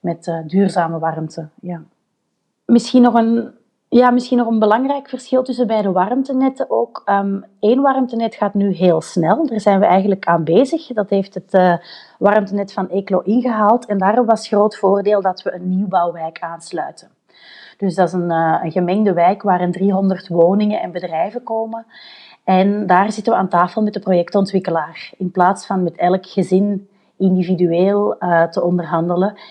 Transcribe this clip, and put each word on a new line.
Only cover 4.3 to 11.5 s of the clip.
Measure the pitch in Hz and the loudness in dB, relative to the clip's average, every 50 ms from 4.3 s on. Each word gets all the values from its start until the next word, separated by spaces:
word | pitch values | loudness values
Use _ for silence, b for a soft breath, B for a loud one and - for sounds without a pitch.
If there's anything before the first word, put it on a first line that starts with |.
| 254 240 | 0 0
nog | 240 | 0
een | 226 226 220 | 0 0 2
belangrijk | 214 208 214 240 262 269 285 277 277 - | 2 2 2 2 0 -2 -4 -6 -8 -12
verschil | - 247 - - 262 254 | -14 -14 -6 -2 -2 -2
tussen | 254 262 247 240 247 | -2 -2 -2 -2 -2
beide | 202 226 214 196 196 | 0 0 0 0 0
warmtenetten | 180 185 180 202 247 269 262 277 262 262 262 269 262 - - - | 0 0 0 0 -2 -2 -2 -2 -2 0 0 0 -2 -4 -4 -2
ook. | - 226 240 233 - - - | -2 -2 -2 -4 -6 -8 -4
Ehm, | - 202 202 196 196 98 98 - _ _ _ | -2 -2 0 0 -2 -4 -6 -8 _ _ _
één | - 208 247 269 | 0 2 2 2
warmtenet | 277 277 262 269 254 247 240 226 226 226 - | 2 2 2 0 -2 -2 -2 -4 -4 -4 -4
gaat | - 208 202 202 | -4 -4 -2 0
nu | 202 202 202 180 | 0 0 0 0
heel | 160 185 180 165 160 | 2 2 2 2 2
snel. | - - - 175 160 165 208 285 330 | -2 -4 -2 0 2 2 2 2 0
Daar | 262 233 214 | -2 -4 0
zijn | - 208 196 190 | 2 2 2 4
we | 196 | 4
eigenlijk | 175 180 196 190 208 190 196 - | 4 4 2 2 0 -2 -2 0
aan | - 175 170 156 | 0 0 0 2
bezig. | 151 165 214 277 262 339 320 - | 2 4 4 4 2 -2 -6 -6
Dat | - 247 220 196 - | -6 -6 -6 -2 0
heeft | 202 196 196 - - | -2 -2 -2 -4 -10
het, | 185 - _ | -16 -6 _